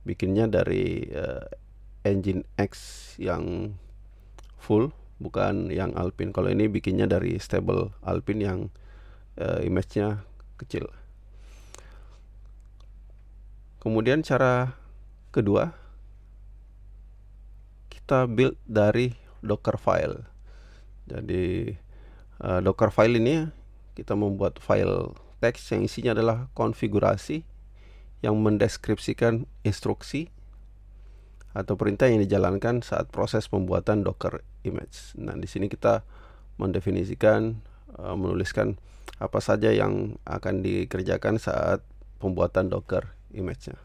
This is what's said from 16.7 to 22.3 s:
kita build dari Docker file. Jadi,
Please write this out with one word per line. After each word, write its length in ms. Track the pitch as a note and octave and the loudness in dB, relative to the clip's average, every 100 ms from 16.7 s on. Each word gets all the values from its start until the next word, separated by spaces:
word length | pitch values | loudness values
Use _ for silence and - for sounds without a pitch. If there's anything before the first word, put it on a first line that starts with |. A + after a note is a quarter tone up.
| - - - - - - - - - - - - | -20 -20 -20 -20 -20 -20 -20 -20 -20 -20 -20 -20
kita 320 | - - C3+ | -18 0 2
build 320 | B2+ A2 C3 - | 2 4 4 2
dari 480 | - G#2+ G#2 A2+ B2 A#2+ - - | 0 4 6 4 0 -2 -16 -14
Docker 320 | G#2 G#2 - - | -4 -2 0 -2
file. 480 | - F2+ - - A2 - - - - - - - | 0 0 0 -4 -12 -18 -20 -20 -20 -20 -20 -20
Jadi, 720 | - - - F#2 F2+ F#2 - - - - - - - | -12 -10 -4 -2 0 -2 -4 -8 -14 -20 -20 -20 -20